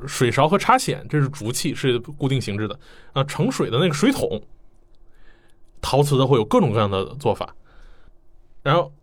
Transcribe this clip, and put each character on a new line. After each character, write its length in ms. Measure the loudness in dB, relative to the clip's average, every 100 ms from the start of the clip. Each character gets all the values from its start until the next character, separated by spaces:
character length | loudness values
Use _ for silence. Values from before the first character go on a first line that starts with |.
| -10
水 240 | 0 2
勺 180 | 4 4
和 80 | 4
插 180 | 4 2
筅， 300 | 2 -6 -4
这 140 | 0
是 80 | 0
竹 220 | -2 -6
器， 240 | -4 -4 -2
是 240 | -2 -2
固 280 | -4 -6 -2
定 140 | -2
形 160 | -4 -6
制 100 | -6
的。 120 | -8 -16 -20 -8
啊， 100 | -4 -4
盛 260 | -2 -2
水 180 | -2 -2
的 80 | 0
那 100 | 0
个 60 |
水 180 | 2 2
桶， 300 | 2 -2 -4 -10 -20 -20 -20 _ -20 -20 -20 -20 -20 -20 -20 -20 -12
陶 220 | 0 2
瓷 160 | 4 2
的 80 | 4
会 100 | 2
有 80 |
各 160 | 4 2
种 140 | 4
各 60 | 2
样 100 | 0
的 160 | 0 -4 -4
做 140 | -4
法。 240 | -2 -6 -12 -20 -20 -20 -20 -20 -20 -20 -20 -20 -6
然 100 | 2
后 180 | 2 0 -8